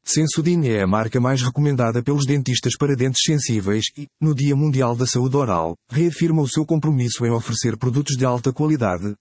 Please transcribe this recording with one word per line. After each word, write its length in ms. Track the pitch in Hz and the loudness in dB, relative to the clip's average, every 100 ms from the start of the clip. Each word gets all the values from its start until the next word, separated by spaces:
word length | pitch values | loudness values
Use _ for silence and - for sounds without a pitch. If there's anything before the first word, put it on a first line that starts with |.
| - | -4
Sensodyne 640 | 151 156 - 156 175 135 | 0 0 0 0 2 2
é 140 | 110 | 2
a 40 | 95 | 2
marca 320 | 104 110 127 | 0 0 0
mais 220 | 123 135 | 0 0
recomendada 640 | 123 147 147 135 117 120 | -2 0 0 2 0 0
pelos 240 | 123 147 135 | 0 0 0
dentistas 500 | 143 127 120 123 - | 0 0 -2 -2 0
para 180 | 143 135 | 0 0
dentes 280 | 131 127 - | 0 0 0
sensíveis 600 | 147 - 110 95 107 - - | 0 0 -2 0 -2 -2 -8
e, 80 | 147 - | -16 -2
no 140 | 156 135 | -2 0
Dia 200 | 143 139 | 0 2
Mundial 400 | 151 131 123 120 | 2 2 0 0
da 120 | 127 | 0
Saúde 280 | 123 127 139 | 0 0 0
Oral, 400 | 127 87 82 85 _ | 0 0 -2 -6 _
reafirma 540 | 135 170 143 170 160 | 0 0 2 0 2
o 40 | 139 | 0
seu 160 | - | -2
compromisso 640 | 151 160 156 139 120 - 117 | 0 0 2 0 0 0 0
em 60 | |
oferecer 440 | 117 - 113 120 110 | 0 -2 -4 -2 -2
produtos 400 | 127 123 143 131 | -2 -2 -2 0
de 80 | |
alta 300 | 127 123 131 | 0 0 -2
qualidade, 640 | 127 151 151 110 87 101 104 | 0 0 2 0 0 -4 -8